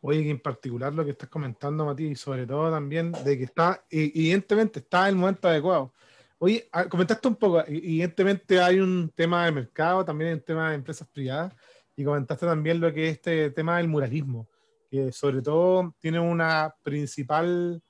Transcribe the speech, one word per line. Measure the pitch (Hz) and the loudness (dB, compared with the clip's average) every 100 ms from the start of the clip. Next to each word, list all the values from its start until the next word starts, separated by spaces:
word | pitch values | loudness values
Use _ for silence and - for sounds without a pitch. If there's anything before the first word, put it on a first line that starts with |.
Oye, | 139 156 | -2 -2
que | 151 | 0
en | 143 | -4
particular | 147 123 135 120 135 | -6 -8 -8 -6 -6
lo | 151 | -4
que | 147 | -6
estás | 139 131 | -6 -10
comentando, | 160 139 117 143 151 | -8 -8 -6 -6 -4
Mati, | 151 139 156 | -4 -4 -6
y | 135 | -6
sobre | - 131 120 | -6 -6 -4
todo | 139 160 | -2 0
también | 160 143 156 165 165 | -2 -4 -4 -4 -4
de | 135 139 | -2 0
que | |
está, | 127 - 170 190 _ | -2 0 0 0 _
e-, | 156 156 | -2 0
evidentemente | 160 160 190 190 208 220 151 | 2 2 2 2 2 2 -2
está | - 180 196 | -2 2 4
el | |
momento | 190 180 196 185 | 4 2 2 2
adecuado. | 160 156 175 131 _ _ _ _ _ | 2 4 0 0 _ _ _ _ _
Oye, | 175 226 - | 0 0 -2
ah, | 165 175 | -4 -2
comentaste | 175 180 226 262 | 0 0 2 0
un | 214 | 2
poco, | 208 170 | 4 2
e-, | 156 | 2
evidentemente | 151 170 160 175 170 190 196 _ 185 | -4 -2 0 -2 0 2 2 _ 4
hay | 180 185 | 6 4
un | 190 180 165 | 4 2 -2
tema | - 165 175 170 | 0 0 2 2
de | |
mercado, | 147 120 - 160 185 | 0 -4 -2 0 0
también | 185 156 165 | 0 -4 -4
hay | |
un | 160 | -4
tema | - 160 160 | -4 -2 -2
de | |
empresas | 151 131 - - | -4 -8 -12 -14
privadas, | - 131 135 175 - _ _ _ - | -8 -6 -4 -6 -10 _ _ _ -6
y | |
comentaste | 143 147 131 143 170 | -2 -2 -2 -2 0
también | 156 156 170 | 0 0 2
lo | 165 | 0
que | 151 160 | 0 -2
es | |
este | 156 - 165 151 | -2 -2 0 0
tema | 131 160 175 | 0 0 0
del | 170 | 2
muralismo, | 151 135 139 139 120 113 _ _ _ _ | 0 0 -2 -4 -6 -10 _ _ _ _
que | 135 135 | -2 -2
sobre | 120 143 131 | 0 0 0
todo | 131 156 180 185 180 - | 0 2 4 4 0 -4
tiene | 160 165 | -4 0
una | 170 170 160 160 156 - | 0 0 2 2 0 -4
principal | - 143 147 - 135 151 170 175 175 170 _ | -6 -4 -6 -6 -2 0 2 0 -2 -6 _